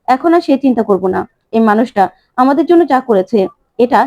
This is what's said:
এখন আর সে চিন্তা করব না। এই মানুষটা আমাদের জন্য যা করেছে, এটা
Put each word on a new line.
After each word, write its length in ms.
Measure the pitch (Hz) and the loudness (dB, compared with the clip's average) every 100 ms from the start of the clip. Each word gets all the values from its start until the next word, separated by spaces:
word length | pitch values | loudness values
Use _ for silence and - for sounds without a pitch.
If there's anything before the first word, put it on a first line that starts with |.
| - | -4
এখন 220 | 262 339 | -2 0
আর 80 | 339 | 0
সে 100 | 339 269 | 0 0
চিন্তা 240 | 269 233 | 0 -2
করব 220 | 214 185 185 | -2 -2 -2
না। 140 | 190 - _ _ | -6 -8 _ _
এই 100 | 226 | 0
মানুষটা 400 | 220 214 240 202 185 - _ - | 0 0 -2 -2 -2 -4 _ -2
আমাদের 280 | 262 285 294 | 0 0 2
জন্য 160 | 339 339 | 2 2
যা 120 | 262 | 0
করেছে, 380 | 254 196 190 220 185 - _ - | 0 -2 0 -2 -2 -6 _ -4
এটা 220 | 240 214 | 0 0